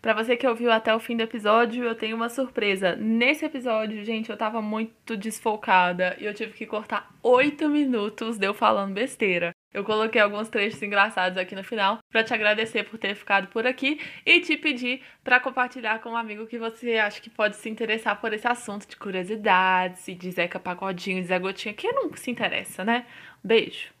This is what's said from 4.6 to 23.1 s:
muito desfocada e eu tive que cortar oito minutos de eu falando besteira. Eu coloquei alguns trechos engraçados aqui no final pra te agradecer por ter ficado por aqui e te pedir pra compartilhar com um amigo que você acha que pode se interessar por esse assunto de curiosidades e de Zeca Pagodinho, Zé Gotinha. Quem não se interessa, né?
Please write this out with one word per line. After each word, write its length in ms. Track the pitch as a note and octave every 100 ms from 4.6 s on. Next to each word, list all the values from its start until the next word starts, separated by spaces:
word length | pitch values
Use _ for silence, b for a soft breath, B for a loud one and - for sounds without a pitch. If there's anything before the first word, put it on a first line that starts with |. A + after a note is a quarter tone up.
muito 560 | G#3+ G#3+ A3+ _ - A3
desfocada 1000 | A3 G#3+ A#3 G#3+ - F#3 F3+ F3+ F3+ -
e 80 |
eu 80 | G#3
tive 200 | G3+ G#3+
que 120 | -
cortar 480 | A3 G#3+ A3 G#3 - _
oito 460 | A3+ B3 D4 D4 D4+
minutos 680 | D4 C#4 A#3+ G#3 G#3 A3+ A3+
de 100 | G3
eu 60 |
falando 400 | G#3 G#3+ G#3+ G3
besteira. 600 | G3 B3+ - G#3 F3 E3+ - _
Eu 100 | G3+
coloquei 380 | G#3 G#3+ A3 A3+
alguns 260 | G#3 G#3 A3
trechos 340 | A3 G3+ -
engraçados 560 | G3+ G3+ G#3 F#3+ F#3 F#3
aqui 160 | F#3
no 120 | G3
final 340 | F#3+ A3 G3 A3+ _
pra 140 | A3+
te 100 | A3+
agradecer 520 | A3+ G#3+ G#3+ A3+ G#3+
por 120 | G#3 A3+
ter 160 | G3
ficado 360 | G3+ - G3 F#3+
por 180 | A3+ A#3
aqui 320 | C4 C4+ D4+ B B
e 140 | - E4+
te 160 | F4
pedir 480 | D4+ D#4 B3 B3 B3 B B
pra 160 | - B3
compartilhar 640 | B3+ B3+ B3 C4 A3+ A3
com 120 | A#3
um 60 | A#3
amigo 300 | A3 G#3 A3
que 100 | A#3+
você 380 | A3+ A3+ A#3+
acha 240 | A3 G#3 G#3
que 100 | -
pode 280 | - G#3 G#3
se 120 | A3+
interessar 520 | A3 A3+ A3+ A3 G#3
por 100 | A3+
esse 160 | G#3+ A#3+
assunto 400 | A#3+ - G#3 -
de 80 |
curiosidades 1120 | - G3+ F#3 F3+ A3 G#3 F#3 F#3 F#3 F#3 F3+ -
e 80 |
de 160 | F3+ F3+
Zeca 300 | F3+ F3 F#3
Pagodinho, 600 | F3+ F3 F#3+ F3+ G3 F#3
Zé 120 | F3 F#3
Gotinha. 360 | F#3+ F#3+ G#3+
Quem 180 | G#3+ G4
não 220 | C#5 G4+
se 180 | - -
interessa, 540 | A#3+ G3 - F3+ -
né? 200 | G3 A#3+ A#3+